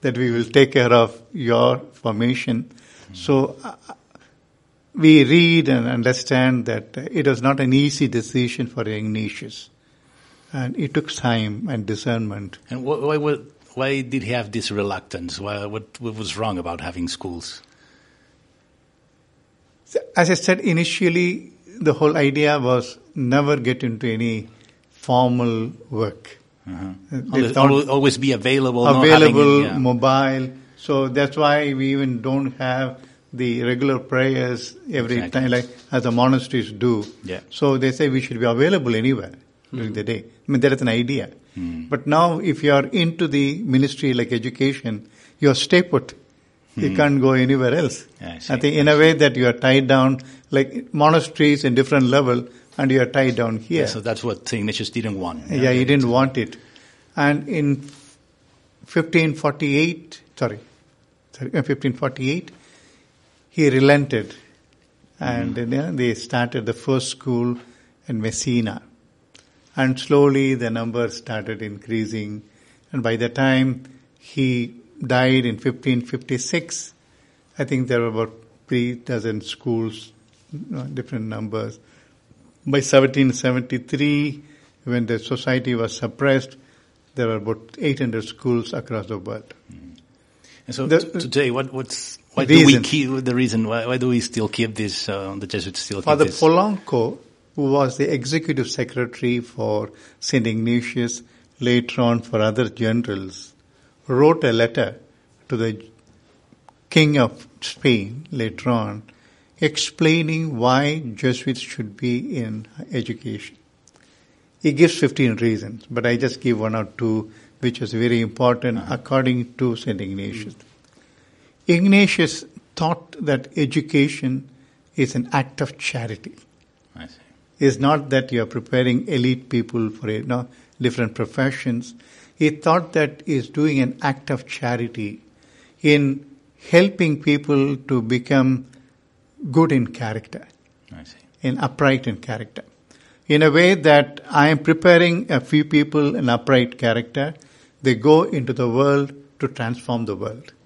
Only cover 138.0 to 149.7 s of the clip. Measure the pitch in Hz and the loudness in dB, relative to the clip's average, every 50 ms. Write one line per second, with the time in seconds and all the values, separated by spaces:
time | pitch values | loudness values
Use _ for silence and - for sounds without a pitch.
138 | 113 110 127 123 123 - 143 135 131 131 131 123 131 - - - _ _ _ _ | 0 0 -2 -2 0 2 4 4 4 4 2 0 -4 -12 -20 -20 _ _ _ _
139 | _ _ _ _ _ _ _ _ 285 160 127 160 165 165 151 131 117 - - - | _ _ _ _ _ _ _ _ -10 0 4 4 4 4 4 0 0 -2 -6 -8
140 | 120 110 107 110 - - - - - _ _ _ _ _ _ _ _ _ - 82 | -8 -6 -6 -8 -10 -12 -18 -18 -18 _ _ _ _ _ _ _ _ _ -20 -20
141 | - - - _ _ _ _ _ - 131 123 269 - 127 - - 151 139 135 131 | -20 -20 -20 _ _ _ _ _ -4 -4 -2 -2 -4 -6 -2 2 2 2 2 2
142 | 135 226 208 - - - 113 110 117 - _ - - _ _ _ _ _ - _ | -2 -6 -8 -8 -8 -10 -10 -10 -10 -14 _ -18 -18 _ _ _ _ _ -20 _
143 | _ _ _ _ _ - 147 151 156 156 139 160 175 180 196 170 143 156 147 143 | _ _ _ _ _ 2 4 6 6 6 6 6 6 6 4 4 6 8 8 8
144 | 139 143 - - - - - 151 143 151 160 139 147 - 160 160 - 185 175 170 | 6 4 -4 -18 -16 -2 4 4 6 6 4 2 2 0 0 4 6 6 8 8
145 | 175 175 170 175 240 - 165 - 127 - - 151 151 151 156 147 147 151 - 151 | 6 4 2 -2 -2 -2 -2 -2 0 2 0 0 2 4 2 2 2 2 0 0
146 | 147 143 - - 143 120 117 117 - - 135 127 123 120 - - 127 117 113 117 | 0 2 0 0 0 0 0 0 2 2 4 4 2 0 -4 -2 0 0 0 0
147 | 117 - - 143 139 151 151 - - _ _ _ _ _ _ _ - 135 123 107 | -4 -6 -4 -4 -4 -4 -6 -12 -20 _ _ _ _ _ _ _ 0 0 0 2
148 | 113 147 156 160 175 - 214 147 123 120 127 123 123 120 117 127 139 143 139 143 | 6 6 6 6 6 2 -2 -4 -4 -4 -4 -2 -2 0 2 2 2 4 4 2
149 | 139 143 143 - - _ _ _ - 131 131 - 120 113 | 0 -2 -8 -20 -20 _ _ _ -6 -6 -4 -6 -6 -6